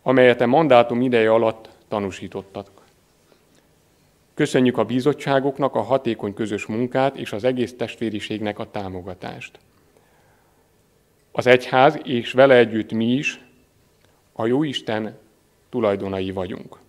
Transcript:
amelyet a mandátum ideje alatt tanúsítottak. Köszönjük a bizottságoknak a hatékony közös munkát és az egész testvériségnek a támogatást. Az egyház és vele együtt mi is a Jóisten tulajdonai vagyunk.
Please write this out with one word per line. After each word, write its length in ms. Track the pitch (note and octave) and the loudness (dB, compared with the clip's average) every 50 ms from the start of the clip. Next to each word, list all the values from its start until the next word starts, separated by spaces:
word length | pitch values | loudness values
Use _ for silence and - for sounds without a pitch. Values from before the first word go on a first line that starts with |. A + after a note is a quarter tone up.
amelyet 400 | _ - C3 C3 B2+ B2 A#2+ A#2+ | _ 2 4 6 6 6 6 4
a 60 | B2 | 2
mandátum 540 | A#2+ B2+ D#3 E3 C#3+ B2+ A#2+ A#2 A#2+ A#2+ A#2+ | 2 4 2 4 6 6 6 6 4 0 -2
ideje 300 | B2+ C3 A#2+ A2+ A2 A2 | 0 0 2 2 4 4
alatt 380 | A2 A#2 A2+ A2 A2 - - - - _ _ | 4 4 2 0 -2 -4 -16 -20 -20 _ _
tanúsítottak. 800 | _ A2 G#2 G2+ G2 F2+ - G#2 F#2 - G2+ F#2 - - G#2+ G2+ _ _ - _ _ _ _ _ _ _ _ _ _ _ _ _ _ _ _ _ _ _ _ _ _ _ _ _ _ _ _ _ _ _ | _ -6 -6 -4 -6 -8 -12 -16 -12 -12 -12 -14 -12 -16 -16 -16 _ _ -20 _ _ _ _ _ _ _ _ _ _ _ _ _ _ _ _ _ _ _ _ _ _ _ _ _ _ _ _ _ _ _
Köszönjük 440 | - D3+ C#3+ - C#3 B2+ B2 B2 | -4 -2 2 2 4 4 4 2
a 80 | A#2 A2 | 0 -2
bizottságoknak 920 | G#2+ A#2+ B2+ B2 D3 C3+ - - C#3+ C#3 C3+ C3 C#3+ C3+ - C#3+ B2+ - | 0 -2 0 0 0 -2 -2 -2 0 0 0 0 -2 -4 -2 -4 -2 -2
a 60 | B2 | -4
hatékony 520 | G#2+ G#2+ C3 C3+ - A#2+ A2 - - G#2 G2 | -2 0 -2 -2 0 -4 -4 -4 -6 -8 -6
közös 320 | - A2+ G2+ G#2+ G2 - | -6 -6 -6 -6 -6 -6
munkát 500 | - G#2+ A2+ B2 A#2+ B2 C3 C3+ C3+ C3 | -6 -4 -4 -4 -2 -2 -2 -2 -2 -4
és 160 | - A#2+ - | -6 -12 -10
az 120 | - G#2 G2+ | -10 -4 -4
egész 320 | B2+ C3 B2 A#2+ - - | -2 -2 -2 -4 -6 -6
testvériségnek 840 | - A#2+ A2+ - - A#2 A2 G#2 G#2 - - G#2+ G#2 A2 G#2 G#2 - | -10 -10 -10 -8 -6 -6 -6 -6 -8 -8 -8 -8 -6 -6 -8 -8 -8
a 120 | A2+ - | -12 -10
támogatást. 880 | - G#2 G2 F#2 F#2 F2+ F2 F#2+ F2+ _ - A#2 B2+ B2 A#2 - _ - _ _ _ _ _ _ _ _ _ _ _ _ _ _ _ _ _ _ _ _ _ _ _ _ _ _ _ _ _ _ _ _ _ _ | -10 -10 -10 -8 -10 -12 -12 -14 -14 _ -14 -14 -14 -14 -18 -20 _ -20 _ _ _ _ _ _ _ _ _ _ _ _ _ _ _ _ _ _ _ _ _ _ _ _ _ _ _ _ _ _ _ _ _ _
Az 160 | _ - - | _ -2 4
egyház 500 | B2+ B2 B2+ B2+ - C3+ C3 C3 D3+ D3+ D3+ - | 4 4 4 4 0 2 4 4 4 2 0 -8
és 280 | D3+ C3+ A#2+ A2 - | -6 -6 -4 -4 -2
vele 240 | - B2+ C3+ C#3 C3 | 4 4 6 8 8
együtt 360 | B2 A#2+ A2 A2 A2 G2+ - | 6 6 4 0 -6 -6 -4
mi 140 | A2 A2 A2+ | -4 -2 -2
is 340 | A#2 B2 C#3 D3+ - - - - _ _ _ _ _ _ _ _ _ _ _ _ _ _ _ _ _ | 0 -2 -2 -4 -6 -10 -10 -20 _ _ _ _ _ _ _ _ _ _ _ _ _ _ _ _ _
a 140 | _ - A2+ | _ -4 -2
Jóisten 720 | A#2 B2 C#3 D#3+ D3 B2 - - - A2 G#2+ A2 G#2 - - _ _ _ _ _ _ _ _ _ _ | 0 0 0 0 -2 -6 -8 -6 -6 -6 -4 -6 -8 -12 -16 _ _ _ _ _ _ _ _ _ _
tulajdonai 600 | - B2+ A2 G#2 G2+ G2 G2+ G2 F#2+ F#2+ F#2+ F#2+ | -4 0 0 0 0 0 -4 -6 -4 -4 -6 -6
vagyunk. 460 | F#2+ G2 F#2 F#2 - - - - - - _ | -6 -6 -8 -8 -10 -14 -14 -20 -20 -20 _